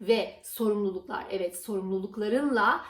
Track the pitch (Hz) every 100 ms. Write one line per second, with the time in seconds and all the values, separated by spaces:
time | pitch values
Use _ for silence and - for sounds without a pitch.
0 | 196 226 - - - - 220 208 202 185
1 | - - - 190 175 - - 196 190 190
2 | 196 214 208 254 294 233 220 285